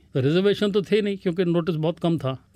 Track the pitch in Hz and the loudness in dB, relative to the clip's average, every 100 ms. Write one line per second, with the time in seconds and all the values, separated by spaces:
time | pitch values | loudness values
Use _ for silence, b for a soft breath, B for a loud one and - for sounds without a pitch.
0 | _ 143 131 170 202 190 208 208 185 214 | _ 0 2 2 2 2 0 0 0 0
1 | 202 196 190 170 175 170 165 156 156 180 | 0 -2 -4 -2 0 0 0 -2 -2 -2
2 | 175 165 131 131 - | -2 0 -2 -6 -12